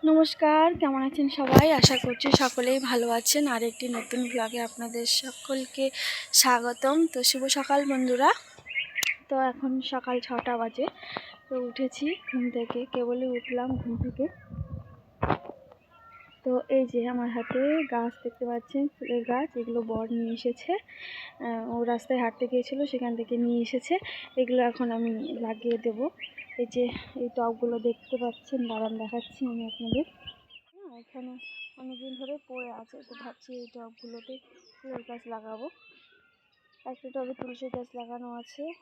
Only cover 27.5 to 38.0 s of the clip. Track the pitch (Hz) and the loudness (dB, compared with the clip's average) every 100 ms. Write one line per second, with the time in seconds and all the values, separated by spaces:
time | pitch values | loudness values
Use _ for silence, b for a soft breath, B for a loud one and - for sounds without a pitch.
27.5 | 226 240 233 233 233 - 254 240 233 - | 0 -2 0 0 -2 -4 -4 -4 -6 -6
28.5 | 269 233 220 220 220 220 240 - - 254 | -4 -2 -2 -4 -4 -6 -6 -8 -6 -4
29.5 | 233 226 - 226 240 330 - - - _ | -4 -8 -8 0 0 0 -8 -20 -20 _
30.5 | - _ 359 392 240 233 262 254 254 - | -20 _ -20 -20 -20 -20 -16 -14 -14 -16
31.5 | - 285 269 254 254 262 254 262 294 _ | -14 -16 -14 -16 -14 -14 -12 -10 -10 _
32.5 | 254 247 226 226 277 269 285 254 240 - | -12 -12 -14 -16 -20 -20 -18 -16 -18 -16
33.5 | 247 240 240 226 226 240 233 226 262 _ | -16 -14 -16 -18 -18 -18 -18 -16 -18 _
34.5 | - _ _ 269 247 240 240 240 226 220 | -20 _ _ -14 -14 -12 -16 -12 -12 -12
35.5 | 220 277 _ 1077 - _ _ _ _ _ | -12 -12 _ -20 -20 _ _ _ _ _
36.5 | _ _ _ - 254 262 269 254 262 254 | _ _ _ -16 -14 -10 -8 -8 -8 -10
37.5 | 247 262 247 240 240 | -8 -8 -8 -10 -14